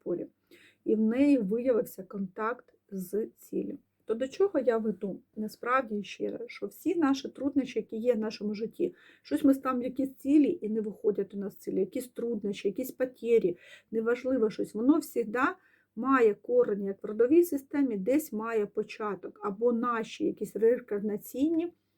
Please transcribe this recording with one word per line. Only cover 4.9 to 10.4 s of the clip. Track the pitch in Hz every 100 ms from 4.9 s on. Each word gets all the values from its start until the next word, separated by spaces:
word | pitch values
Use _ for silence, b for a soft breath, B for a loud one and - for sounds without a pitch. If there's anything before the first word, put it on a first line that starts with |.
| 196 202 180 - -
Насправді, | 214 - 233 262 247 208
ще | 196 - 208
раз, | - 233
що | - 202
всі | - 311 349
наші | 277 269 -
труднощі, | - 277 277 247 226
які | 208 220
є | 240
в | 220
нашому | 220 - 208 208
житті, | 226 - - B B B
щось | - 294
ми | 277
ставимо, | 269 262 247
якісь | 247 - 269 -
цілі, | 269 302